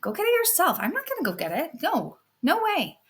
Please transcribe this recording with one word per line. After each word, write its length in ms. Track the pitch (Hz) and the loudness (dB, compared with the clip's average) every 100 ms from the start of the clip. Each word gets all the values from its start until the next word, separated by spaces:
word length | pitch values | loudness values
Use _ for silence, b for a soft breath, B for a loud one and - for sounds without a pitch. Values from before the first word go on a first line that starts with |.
go 120 | - | -6
get 140 | 214 427 | -2 2
it 80 | |
yourself. 440 | 480 466 440 349 233 | 4 4 4 4 2
I'm 120 | 214 | 0
not 120 | 453 554 | -4 -4
gonna 220 | 523 262 | -4 -2
go 60 | 175 | -2
get 160 | 170 | -4
it. 180 | 170 320 254 | -4 -6 -4
No, 360 | 330 277 170 - _ _ | -2 -2 -4 -10 _ _
no 200 | 240 381 | 0 2
way. 360 | 440 415 - - | 2 0 -2 -6